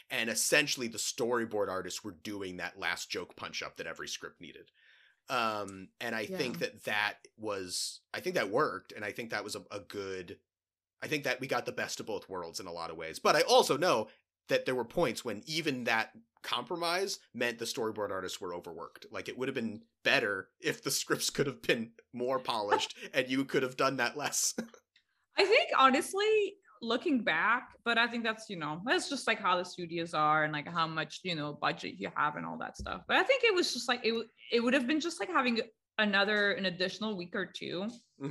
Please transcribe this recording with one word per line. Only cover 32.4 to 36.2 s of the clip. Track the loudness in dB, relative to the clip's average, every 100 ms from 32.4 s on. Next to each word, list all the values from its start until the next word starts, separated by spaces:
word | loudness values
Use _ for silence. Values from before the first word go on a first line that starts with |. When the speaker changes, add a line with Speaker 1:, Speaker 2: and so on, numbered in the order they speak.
| -6
Speaker 2:
all | -6
that | -8 -8
stuff. | -8 -6 2
But | 4
I |
think | 4 4
it | 4
was | 4 2
just, | 0 -2
like, | 0
it | 0
w-, | 0 -4 _ 0
it | 2
would | 4
have | 4 4
been | 0
just, | 0 -4
like, | -2
having | 2 2 2 -2 _ _ 0
another, | 2 4